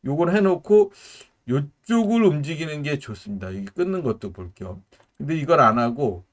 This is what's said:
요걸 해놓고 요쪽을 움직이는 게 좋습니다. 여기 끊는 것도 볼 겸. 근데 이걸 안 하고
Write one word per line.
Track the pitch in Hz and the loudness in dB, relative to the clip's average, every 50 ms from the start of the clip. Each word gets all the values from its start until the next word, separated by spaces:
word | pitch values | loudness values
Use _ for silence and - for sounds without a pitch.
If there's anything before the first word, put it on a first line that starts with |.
| - | -4
요걸 | 131 143 156 175 170 185 | -4 -2 0 0 2 2
해놓고 | 214 202 190 180 175 - - 208 214 202 196 - - - - - - - _ _ _ _ - | 2 4 2 2 0 2 4 6 6 6 4 0 -18 -20 -20 -20 -20 -20 _ _ _ _ -2
요쪽을 | 123 139 143 147 _ _ _ - 226 233 226 202 226 233 220 | -2 -2 -2 -4 _ _ _ 0 0 2 2 2 2 4 4
움직이는 | 196 156 151 143 147 170 151 165 156 151 151 143 | 4 4 2 -4 -6 -6 -8 -8 -8 -8 -8 -4
게 | 147 151 139 | -4 -4 -6
좋습니다. | - - 92 - - 104 104 95 90 | -6 -10 -14 -12 -10 -12 -10 -10 -8
여기 | 92 95 98 98 | -8 -8 -8 -10
끊는 | 98 _ - 175 180 190 185 165 | -10 _ -4 -4 -2 -2 -4 -2
것도 | 123 107 - - 101 | -4 -4 -4 -8 -12
볼 | 87 - 92 87 - | -12 -12 -16 -16 -14
겸. | _ 95 92 92 92 _ _ _ _ _ _ _ | _ -14 -12 -12 -14 _ _ _ _ _ _ _
근데 | _ - 143 165 | _ -6 -6 -4
이걸 | 160 143 139 170 156 | -4 0 2 4 6
안 | 135 110 110 120 | 6 4 4 2
하고 | 120 120 120 123 147 113 95 90 - _ | 0 -2 -2 -2 -2 -2 -4 -6 -12 _